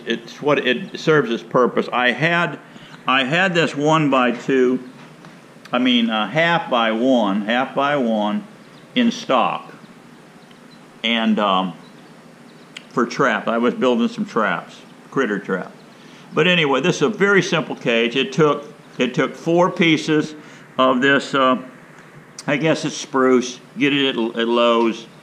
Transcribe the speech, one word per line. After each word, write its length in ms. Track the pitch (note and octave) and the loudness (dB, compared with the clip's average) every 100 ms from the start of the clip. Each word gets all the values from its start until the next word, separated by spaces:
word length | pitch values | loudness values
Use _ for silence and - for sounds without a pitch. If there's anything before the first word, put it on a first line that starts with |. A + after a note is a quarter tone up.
| A#2 | -6
it's 340 | A#2 - - | -6 -8 -6
what, 240 | C#3+ C#3+ B2+ | -2 0 0
it 340 | A#2+ F#2 A#2 | -2 -4 -4
serves 300 | D#3+ D3+ A#2 | 2 2 2
its 140 | A#2 | -4
purpose. 440 | - C3 A#2 B2 - | -2 0 2 0 -2
I 180 | A#2+ B2 | 0 0
had, 460 | A2+ D#3+ E3+ E3 - - - - - - | 0 0 0 -2 -6 -16 -20 -20 -8 -2
I 160 | C3 | 0
had 300 | B2+ E3+ F#3+ | 2 0 0
this 220 | E3+ C#3+ C#3+ | 2 0 0
one-by-two, 1040 | D#3 D#3+ D3 C3 B2 A#2+ - C3+ B2+ B2+ - - - - - - - - - | 2 2 2 2 2 0 0 2 2 0 -6 -20 -20 -20 -20 -20 -20 -20 -6
I 60 | B2 | -2
mean, 320 | B2+ A#2+ A2+ | 2 2 0
uh, 180 | A2 G2+ | -2 -2
half 440 | D3+ E3+ E3 - | 0 0 0 0
by 200 | A#2+ A2+ | 0 0
one, 500 | A2 C3 B2 G2+ G2+ | 0 2 2 2 -2
half 320 | G#2 B2 C3+ C3+ | -2 -2 -2 -2
by 220 | C#3 D3 | -2 0
one 500 | A#2 G#2+ G#2 G#2 - - - - - B2+ | 0 -2 -2 -4 -8 -18 -20 -20 -6 0
in 160 | A#2 | 0
stock. 600 | - - B2 F2+ D2+ - - - - - - - - - - - - - - | 0 0 0 0 -4 -10 -20 -20 -20 -20 -20 -20 -20 -20 -20 -20 -20 -20 -8
And, 340 | A2+ A#2 A2 G#2+ | -2 0 0 2
um, 360 | G#2 F#2+ F#2 - - - - - - - - - - - - | 2 0 -2 -8 -18 -20 -20 -20 -20 -20 -20 -20 -20 -20 -8
for 160 | C3 A#2 | -4 -2
trap, 420 | - C3 G#2 G#2+ | 0 0 0 -2
I 120 | A#2 | -2
was 160 | A#2+ A2 | 0 0
building 320 | B2+ A#2 A#2 | 0 2 -2
some 180 | A2 G2 | -4 -4
traps, 560 | A2+ G2+ E2+ - - - - - | -2 -2 -2 -8 -18 -20 -20 -8
critter 260 | C3+ A2+ G2+ | -4 -2 -4
trap. 340 | - F#2 - - - - - - - | -4 -6 -8 -16 -20 -20 -20 -20 -6
But 140 | D3+ F3 | 0 2
anyway, 340 | F3 C#3+ C3+ | 2 2 2
this 140 | F3 - | 0 0
is 60 | |
a 60 | C#3 | 0
very 340 | A2 G3+ G3 | 2 2 2
simple 320 | - D#3+ D#3 - | 2 -2 -4 -6
cage. 400 | C3 A#2 A#2 C3+ | -2 0 0 -2
It 180 | C3+ | -2
took, 400 | E3 D3+ C#3 - - - - | 2 2 0 -8 -20 -10 -4
it 160 | B2 | -2
took 220 | - C3 - | -2 -2 -4
four 340 | E3 E3+ F3+ | -2 2 2
pieces 640 | F#3 E3 D3+ D#3+ D#3 - - - - - - | 2 2 2 0 0 -2 -8 -20 -20 -8 0
of 240 | C3 B2+ | 2 4
this, 340 | C#3 C#3 - C#3 | 2 2 0 2
uh, 260 | C3 A#2 - - - - - - - - - | 2 2 -4 -20 -20 -20 -20 -20 -20 -10 -4
I 80 | D3 | 0
guess 300 | D#3+ C#3 D3+ | 0 0 -4
it's 100 | - | -8
spruce. 640 | - C3 C3 B2+ B2 - - A2+ | -4 0 4 4 0 -10 -12 -2
Get 160 | C#3 | 0
it 220 | C#3 C3+ A#2+ | 0 0 -2
at, 240 | A2+ A#2 | -2 -2
at 80 | A#2 | 0
Lowe's. 580 | A#2+ A#2 A#2 A2+ G#2+ - - | 2 4 4 2 -2 -10 -20